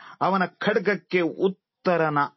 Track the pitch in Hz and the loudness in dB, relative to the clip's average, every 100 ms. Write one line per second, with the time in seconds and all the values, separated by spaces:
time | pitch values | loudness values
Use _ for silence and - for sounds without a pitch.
0 | - - 156 190 175 - - 214 190 190 | -20 -4 -2 0 -2 -2 -2 0 0 -2
1 | - 180 165 - 185 185 _ _ 185 170 | -2 -2 -2 0 -2 -2 _ _ -2 0
2 | 160 147 143 | 2 0 -2